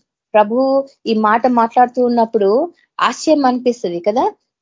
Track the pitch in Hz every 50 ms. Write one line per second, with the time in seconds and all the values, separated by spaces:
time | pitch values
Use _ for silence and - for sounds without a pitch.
0 | _ _ _ _ _ _ - 214 214 208 226 254 269 269 269 277 277 269 _ _
1 | _ 220 226 220 220 208 214 240 233 262 247 240 226 226 - 254 247 240 247 254
2 | 247 240 240 233 226 220 - 220 202 196 208 254 311 359 - _ _ _ _ -
3 | - 214 254 - - 320 302 294 277 254 247 247 247 240 233 - - 185 170 175
4 | 175 208 214 247 330 427 - _ _ _ _ _